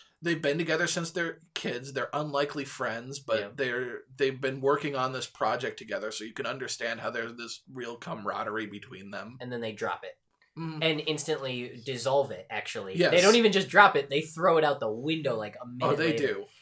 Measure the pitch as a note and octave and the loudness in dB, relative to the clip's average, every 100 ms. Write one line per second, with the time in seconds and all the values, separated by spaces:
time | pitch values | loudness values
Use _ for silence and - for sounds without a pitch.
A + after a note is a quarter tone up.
0 | _ _ E3+ D#3 D3 D3+ E3 D#3+ E3+ F3 | _ _ -4 0 0 0 0 0 0 0
1 | E3 F3+ E3 - _ - - C3+ C3+ C3 | -4 -4 -6 -8 _ -8 -6 -6 -6 -6
2 | - D3 D3+ C#3 D3 D3+ C3+ - B2 A2+ | -4 -4 -2 -2 -2 -4 -8 -6 -4 -4
3 | B2+ C#3 - A2 G#2 C3 C3 B2 B2+ A#2 | -8 -12 -2 -2 -2 -4 -2 -2 -4 -8
4 | - - C3+ C3 C3+ C3+ C#3 D3 D3 C3+ | -14 -2 -2 0 -4 0 2 2 0 -2
5 | C3 B2+ A2+ - A2 A#2+ B2 - A2 G2 | -2 -4 -10 -2 0 0 -2 -6 -6 -6
6 | G#2+ A2 A2 A2 A#2 C3+ A#2+ - A#2 A2+ | -4 -8 -8 -6 -6 -6 -6 -4 -4 -4
7 | A2+ A#2 A#2 A#2+ A#2 - - C3 A#2 A#2 | -4 -4 -6 -8 -12 -12 -12 -10 -10 -10
8 | E3 D#3 G2+ G2 G#2+ G#2+ G#2 G2+ - F#2+ | -10 -6 -6 -4 -4 -6 -6 -10 -14 -16
9 | G2 G2 G2+ B2+ B2 B2 A2+ G#2 A2 E2+ | -12 -12 -12 -12 -8 -6 -6 -6 -6 -6
10 | F#2 - _ _ _ - E3 D#3 D#3+ D3+ | -10 -16 _ _ _ -10 -8 -2 0 0
11 | D#3 D3 - D3 C3+ B2 B2 A#2+ A#2 B2 | -2 -2 -2 -2 -2 -4 -8 -8 -8 -2
12 | C3 C#3 C3 F#2 - G#2+ - A2+ G2 E3+ | 2 4 2 -4 -8 -8 -6 -8 -4 2
13 | E3+ E3+ F#3+ A#3+ A3 G3 F#3+ F3 G3+ C#3+ | 6 8 10 8 6 4 6 8 8 8
14 | - C#3+ - D#3+ F3 E3 D3+ C#3 A2+ A2 | 2 0 -2 2 4 6 4 2 -2 -2
15 | C#3+ D#3+ C#3 A2+ G#2+ - B2 B2 D3 C#3 | -2 0 0 -2 -4 -10 -14 -2 0 2
16 | E3 D#3 C3+ G2 G2+ _ | 2 2 0 -2 -8 _